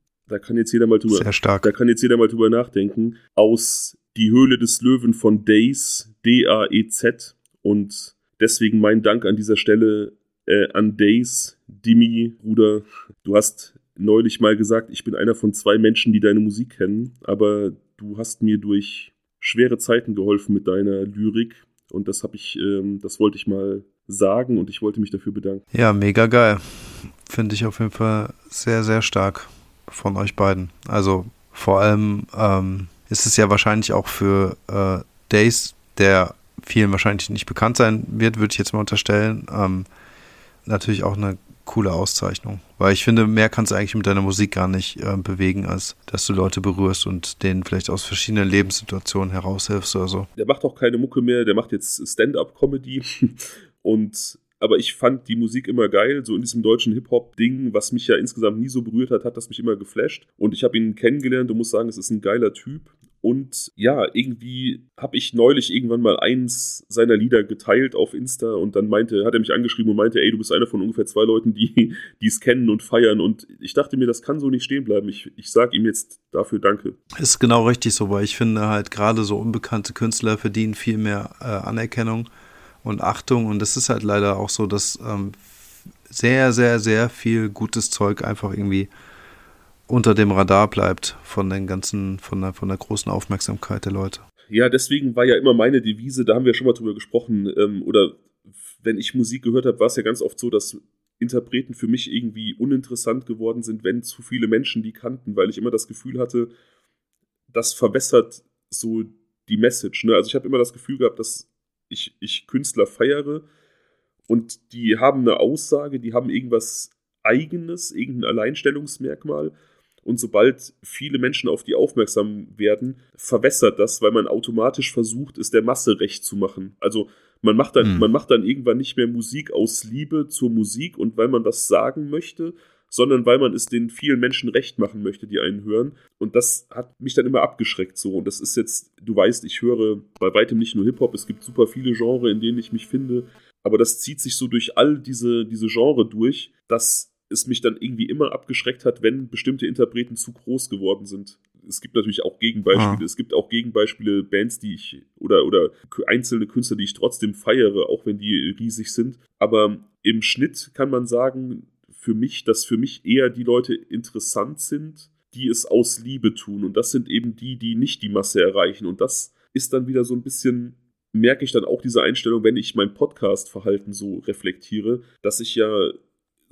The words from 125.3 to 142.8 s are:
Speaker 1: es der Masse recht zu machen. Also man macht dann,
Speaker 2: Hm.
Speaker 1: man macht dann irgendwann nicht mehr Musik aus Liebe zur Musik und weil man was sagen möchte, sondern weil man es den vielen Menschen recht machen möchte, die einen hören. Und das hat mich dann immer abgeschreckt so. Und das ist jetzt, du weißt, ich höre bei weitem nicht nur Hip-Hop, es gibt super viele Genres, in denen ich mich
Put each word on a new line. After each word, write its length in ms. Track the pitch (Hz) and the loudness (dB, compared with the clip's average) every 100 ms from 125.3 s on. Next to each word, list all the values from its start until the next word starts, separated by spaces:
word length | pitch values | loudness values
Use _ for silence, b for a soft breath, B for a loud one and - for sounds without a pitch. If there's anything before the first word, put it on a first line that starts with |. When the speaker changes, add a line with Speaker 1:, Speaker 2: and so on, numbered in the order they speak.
| - | -10
Speaker 1:
es 140 | 165 | 0
der 100 | 117 | 0
Masse 400 | 113 127 120 98 | 0 -2 0 0
recht 240 | 98 - | -2 -6
zu 120 | - 101 | -8 -4
machen. 380 | 95 - 95 - | -4 -6 -16 -6
Also 300 | 104 107 101 b b b | -4 -4 -8 b b b
man 120 | 107 | 2
macht 220 | 110 - 131 | 4 4 4
dann, 80 | |
Speaker 2:
Hm. 140 | 107 90 | 4 4
Speaker 1:
man 120 | 110 | 4
macht 200 | 139 - | 2 2
dann 120 | 120 | 2
irgendwann 360 | 98 139 120 120 | 2 -2 0 0
nicht 180 | 135 - | -2 -2
mehr 100 | 120 | -2
Musik 460 | 120 110 143 151 | -2 -6 -10 -6
aus 320 | - 113 - | -2 -2 -4
Liebe 420 | 113 127 147 156 147 | -8 -10 -6 -4 -4
zur 200 | - 123 | -2 -2
Musik 480 | 113 107 117 170 - | 0 -2 -4 -10 -6
und 220 | 107 113 | -4 0
weil 100 | 123 | 0
man 160 | 120 | 0
was 240 | 113 - - | -2 -4 0
sagen 400 | 92 120 156 143 | 2 2 -4 -8
möchte, 460 | 151 - - 165 175 b b b | -8 -10 -10 -12 -12 b b b
sondern 380 | - 131 131 120 | 0 2 2 4
weil 120 | 131 | 4
man 140 | 127 | 2
es 140 | 95 - | -2 -4
den 240 | 120 117 | -4 -4
vielen 300 | - 147 127 | -6 -2 0
Menschen 280 | 123 131 120 | 0 -2 -2
recht 300 | 117 - - | -2 -4 -4
machen 240 | 101 107 | -6 -4
möchte, 240 | 101 101 107 | -8 -8 -8
die 120 | 104 | -6
einen 260 | 82 101 | -4 -6
hören. 280 | 104 107 139 - b - | -4 -2 -2 -8 b -10
Und 180 | 110 | -2
das 320 | 123 - - - | 0 0 -4 -8
hat 280 | 117 - - | -14 -14 -10
mich 140 | 127 | -6
dann 140 | 139 127 | 0 2
immer 160 | 135 | 2
abgeschreckt 560 | - - 110 - 92 - | 0 -2 -6 -4 -6 -6
so. 180 | 98 95 | -6 -4
Und 80 | |
das 160 | 101 - | -6 -8
ist 160 | - 117 | -6 -4
jetzt, 360 | 110 - - _ | -4 -6 -12 _
du 120 | 104 | -4
weißt, 300 | 101 98 117 | 2 4 2
ich 160 | - - | -6 -4
höre 400 | 120 117 110 101 - - | 0 2 0 -2 -8 -4
bei 140 | 95 | 0
weitem 240 | 101 110 113 | 2 2 2
nicht 180 | 117 | 0
nur 120 | 104 107 | 0 0
Hip-Hop, 260 | 135 123 | 0 -2
es 140 | - - | -2 -10
gibt 180 | 107 | -14
super 220 | - 123 110 | -6 0 0
viele 260 | 131 127 | 0 -4
Genres, 400 | 110 117 127 120 | -2 0 0 0
in 80 | 107 | 0
denen 180 | 113 120 | -2 -4
ich 140 | 113 | -4
mich 140 | 113 | -8